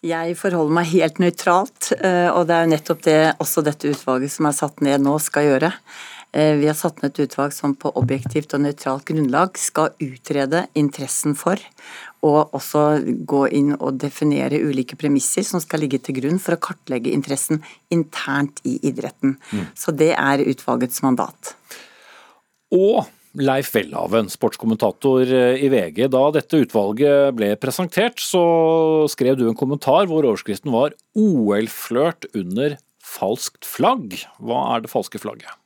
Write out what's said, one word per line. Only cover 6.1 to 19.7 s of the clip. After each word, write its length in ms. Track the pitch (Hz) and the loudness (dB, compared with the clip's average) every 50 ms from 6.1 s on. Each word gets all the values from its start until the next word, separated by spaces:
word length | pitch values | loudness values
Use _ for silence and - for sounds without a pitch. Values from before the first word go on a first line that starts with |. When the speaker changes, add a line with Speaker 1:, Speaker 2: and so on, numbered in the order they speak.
| - - - _ - | -20 -20 -20 _ 0
Speaker 1:
Eh, 200 | - 151 151 151 | 2 4 4 4
vi 100 | 147 143 | 4 2
har 80 | 151 151 | 2 0
satt 280 | 151 - 170 156 - - | 0 -2 -4 -4 -2 -6
ned 160 | 139 - - | -6 -2 -2
et 100 | 147 131 | -4 -4
utvalg 240 | - - 139 143 143 | -2 -4 -4 -4 -4
som 220 | - - 143 139 | -4 -2 -2 -2
på 160 | - - 147 - | -2 -4 -4 -2
objektivt 560 | - 127 120 135 135 120 135 - 156 147 _ - | -2 0 0 -2 -4 -4 -4 -4 -4 -4 _ -2
og 60 | 143 | 0
nøytralt 440 | 143 143 143 - - 139 131 139 - | 0 0 -2 -4 -4 -4 -4 -4 -4
grunnlag 500 | - 160 156 151 131 123 147 180 190 _ | -4 -2 0 0 2 2 2 2 0 _
skal 320 | - - - _ - 156 151 - _ | -6 -8 -4 _ 0 0 0 -2 _
utrede 680 | 165 135 127 127 _ - 151 143 139 135 151 - - - _ | -8 -8 -8 -12 _ -4 -2 -2 0 0 0 -2 -2 -2 _
interessen 600 | 156 147 143 139 - 139 127 - - - 147 147 | 0 0 0 0 -4 -8 -6 -6 -2 -2 -2 -2
for, 220 | 143 - 175 185 - - - _ _ - - - - - - - _ - | 0 0 -2 -2 -2 -4 -14 _ _ -20 -20 -20 -20 -20 -20 -10 _ 2
og 280 | 151 147 151 151 151 - | 4 4 4 2 2 -4
også 720 | 135 - - - 151 151 151 151 151 - - - - 151 | -10 -10 -2 0 2 2 2 2 0 0 -2 -4 -4 -4
gå 260 | 147 143 139 135 - - | -2 0 0 2 2 2
inn 200 | 143 143 147 143 - | 2 2 2 0 -2
og 160 | - 139 135 131 | -2 -4 -4 -4
definere 600 | 143 143 - - 156 151 143 139 131 131 139 151 | -6 -8 -6 -2 0 0 0 0 0 -2 0 0
ulike 360 | - 151 139 127 127 - - - | 0 0 -2 -2 -4 -6 -8 -6
premisser 440 | - 147 143 139 - - - - 196 | -2 0 0 0 0 0 -2 -2 -4
som 160 | - - 180 | -2 -4 -6
skal 200 | 160 _ - 156 | -4 _ -4 -4
ligge 220 | 151 139 135 131 - | -2 -2 -2 -4 -4
til 120 | - 139 131 | -4 -6 -4
grunn 180 | 123 143 165 190 | -2 -2 -2 -2
for 180 | - - 170 | 0 -2 -2
å 40 | 165 | -2
kartlegge 520 | - - 180 _ _ - 139 123 117 131 - | -4 -8 -10 _ _ -6 -6 -4 -2 -2 -2
interessen 500 | 143 139 - 143 135 - - 156 151 151 - - _ _ _ | -2 -2 -2 -4 -6 -2 -4 -4 -4 -4 -10 -20 _ _ _
internt 720 | 175 170 156 151 - - - - 139 143 143 143 _ - _ | -2 -2 -2 -2 -6 -10 -8 -4 -2 -2 -2 -4 _ -10 _
i 140 | 131 131 131 - | -8 -6 -4 -4
idretten. 560 | 143 123 120 107 - - _ - 139 135 - _ - | -4 -4 -4 -8 -10 -10 _ -2 -2 -2 -2 _ -8
Speaker 2:
Mm. 160 | - 104 90 - | -8 -6 -6 -8